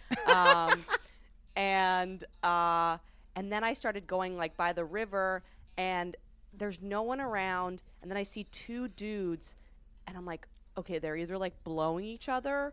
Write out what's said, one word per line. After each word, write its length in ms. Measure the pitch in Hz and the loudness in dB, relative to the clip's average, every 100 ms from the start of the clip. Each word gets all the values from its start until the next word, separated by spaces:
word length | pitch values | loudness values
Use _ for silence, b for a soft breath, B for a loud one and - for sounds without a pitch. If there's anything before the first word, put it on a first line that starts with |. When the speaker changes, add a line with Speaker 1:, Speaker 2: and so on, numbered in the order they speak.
| B 240 855 | B 0 6
Speaker 1:
Um, 580 | 180 180 - - - - 403 b b | 8 8 8 6 2 2 -4 b b
Speaker 2:
<laughs> 380 | b - - - | b -20 -8 -2
Speaker 1:
and, 680 | 196 190 185 185 180 185 - - | 2 4 4 2 0 -6 -14 -2
uh, 560 | 175 175 170 170 170 165 - - - | 2 4 4 4 2 0 -6 -20 -12
and 160 | - 196 | -8 -4
then 120 | 208 | -2
I 80 | 226 | -2
started 340 | - 233 202 170 | -2 -4 -4 -2
going, 300 | 185 185 180 | -2 0 -2
like, 200 | 165 - | -4 0
by 160 | 175 | 0
the 120 | 170 | 0
river, 580 | 165 196 220 196 190 185 - - - - | -4 -4 -4 0 0 -2 -6 -18 -10 -4
and 400 | 185 185 175 - - - - | -2 -2 -4 -8 -16 -20 -20
there's 280 | 202 208 175 | -8 -6 -6
no 220 | 196 208 | -6 -4
one 180 | 226 262 | -2 -2
around. 600 | 269 208 190 185 180 180 - - | -2 -2 0 0 -2 -6 -12 -16
And 80 | 175 | -6
then 60 | 196 | -4
I 40 | |
see 220 | 202 220 | -4 -8
two 440 | 202 - - 233 247 | -12 -12 -10 -8 -8
dudes, 680 | - 214 214 180 165 - - - - - - - | -8 -6 -4 -4 -4 -10 -20 -20 -20 -20 -20 -16
and 100 | 185 | -12
I'm 80 | 180 | -8
like, 200 | 165 - - - - | -10 -12 -20 -14 -10
"Okay, 220 | 180 165 | -6 -4
they're 180 | 156 156 | -2 -4
either, 220 | 170 190 | -4 -4
like, 240 | 185 - | -4 -6
blowing 400 | - 160 156 165 | -6 0 0 0
each 240 | 208 226 - | -4 -8 -4
other 440 | 254 269 285 285 | -2 0 -2 -2